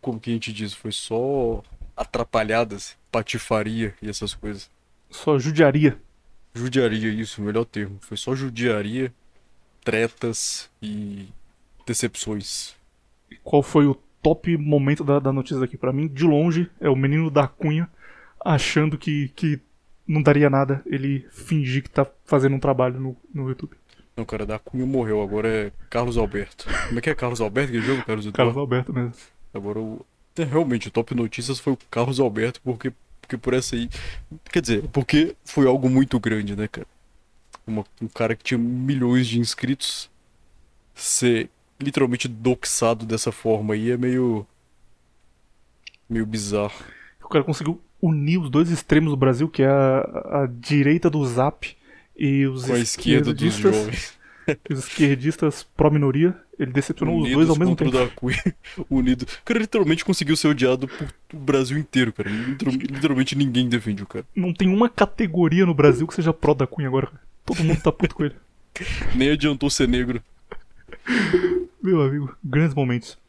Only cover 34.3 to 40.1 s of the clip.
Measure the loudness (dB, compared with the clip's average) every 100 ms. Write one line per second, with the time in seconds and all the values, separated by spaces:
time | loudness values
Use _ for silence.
34.3 | -20 -4 -2 0 -2 0 -2 2 4 2
35.3 | -2 -6 4 4 6 4 4 4 0 0
36.3 | -2 -2 -4 -6 -8 -16 _ _ _ _
37.3 | _ _ -20 -8 -6 -8 -10 -12 -4 -2
38.3 | -2 -2 -2 0 -2 -2 0 2 2 2
39.3 | 0 -2 -2 -4 -2 -4 -8 -12